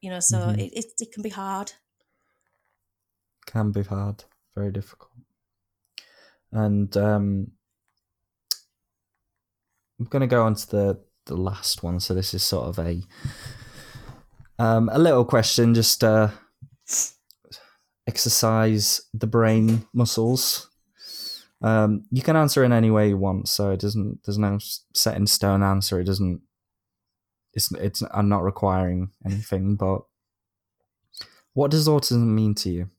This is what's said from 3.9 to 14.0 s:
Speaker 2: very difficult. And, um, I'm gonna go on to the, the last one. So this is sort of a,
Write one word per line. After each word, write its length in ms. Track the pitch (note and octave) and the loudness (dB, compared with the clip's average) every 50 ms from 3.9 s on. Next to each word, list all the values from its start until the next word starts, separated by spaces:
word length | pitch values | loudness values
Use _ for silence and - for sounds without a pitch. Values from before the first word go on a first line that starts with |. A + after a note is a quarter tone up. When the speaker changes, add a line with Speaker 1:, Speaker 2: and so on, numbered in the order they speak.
| G2+ G2 G2+ G2+ G#2+ - - _ _ _ _ _ _ | -4 -6 -6 -6 -8 -10 -14 _ _ _ _ _ _
Speaker 2:
very 160 | - G2+ G2+ F#2+ | -8 -8 -6 -6
difficult. 380 | G2+ G2 - - _ - _ _ A#2+ - _ _ _ _ _ _ _ _ _ _ _ _ _ _ - _ _ _ _ _ _ _ _ _ _ - | -8 -10 -12 -16 _ -20 _ _ -20 -20 _ _ _ _ _ _ _ _ _ _ _ _ _ _ -20 _ _ _ _ _ _ _ _ _ _ -4
And, 440 | A2 G#2+ G#2+ G#2 G2+ G2+ G2 - | -2 0 0 2 0 0 0 0
um, 560 | G2+ G2+ G#2+ G#2+ G#2 G2+ G2+ G2+ G2 G2 A2 - _ _ _ _ _ _ _ _ _ _ _ _ _ _ _ _ _ _ _ - - _ _ _ _ _ _ _ _ _ _ _ _ _ _ _ _ _ _ _ _ _ _ _ _ _ _ _ _ | 0 2 2 2 2 0 0 -2 -4 -6 -8 -12 _ _ _ _ _ _ _ _ _ _ _ _ _ _ _ _ _ _ _ -12 -12 _ _ _ _ _ _ _ _ _ _ _ _ _ _ _ _ _ _ _ _ _ _ _ _ _ _ _ _
I'm 80 | A#2+ | -12
gonna 200 | - - C#3+ C3+ | -4 -2 -2 0
go 180 | B2 B2 B2 A2+ | 2 2 4 4
on 100 | A2 A2 | 2 2
to 160 | G2+ - - | -2 -4 -4
the, 300 | - G#2 G2+ G2+ F#2+ F#2+ _ _ _ _ _ | -2 0 2 0 0 -2 _ _ _ _ _
the 100 | - C#2+ | -8 -6
last 460 | F2 F#2 F#2+ G2+ - - - - - - | -4 -4 -4 -6 -6 -6 -6 -6 -6 -4
one. 180 | E2+ F2 F2 | -4 -4 -4
So 140 | - - F#2 | -4 -2 -2
this 200 | F#2 F#2+ - - | -2 -4 -4 -4
is 80 | F#2+ - | -4 -4
sort 240 | - - F#2 B1 | -2 -2 -2 -4
of 120 | - F2 F2+ | -4 -6 -4
a, 240 | E2 E2+ E2+ F2 F#2 - - - - - - - - - - - - - - - - - - - | -4 -4 -4 -6 -8 -12 -16 -12 -12 -12 -12 -12 -18 -18 -18 -18 -20 -20 -20 -20 -20 -20 -20 -20